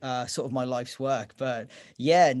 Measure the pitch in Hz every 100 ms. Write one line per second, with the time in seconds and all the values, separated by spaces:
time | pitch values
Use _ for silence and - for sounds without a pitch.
0 | 131 123 120 - 131 131 127 123 123 -
1 | 135 135 104 - 135 117 110 - - -
2 | 131 170 165 131